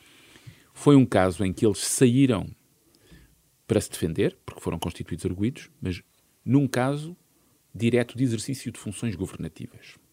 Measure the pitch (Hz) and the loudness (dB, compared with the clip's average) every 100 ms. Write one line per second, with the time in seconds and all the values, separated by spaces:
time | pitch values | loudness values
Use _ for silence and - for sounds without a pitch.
0 | - - - - - - _ - 147 143 | -20 -20 -20 -20 -20 -20 _ 0 6 8
1 | 123 104 92 87 95 92 110 98 - - | 8 4 2 2 -2 2 2 2 -2 2
2 | 127 123 135 101 82 - _ _ _ _ | 4 6 2 2 -4 -12 _ _ _ _
3 | _ - - _ _ _ - 107 - - | _ -20 -20 _ _ _ -2 0 -2 -4
4 | 85 82 131 - - - 92 82 82 - | -4 0 -2 -4 -14 -12 -8 -6 -6 -8
5 | - 82 - 92 107 - - _ 95 85 | -10 -8 -6 -4 -4 -4 -14 _ -8 -8
6 | - _ _ _ - 135 135 127 131 143 | -12 _ _ _ 0 2 2 0 -2 -2
7 | 156 180 _ _ _ _ _ 98 117 120 | -8 -16 _ _ _ _ _ -4 0 2
8 | 120 117 127 113 - 127 127 - 107 98 | 0 -2 -2 -2 -4 -8 -8 -10 -10 -6
9 | 117 92 92 - 78 - - - - - | -6 -4 -6 -8 -12 -12 -16 -16 -20 -20
10 | _ | _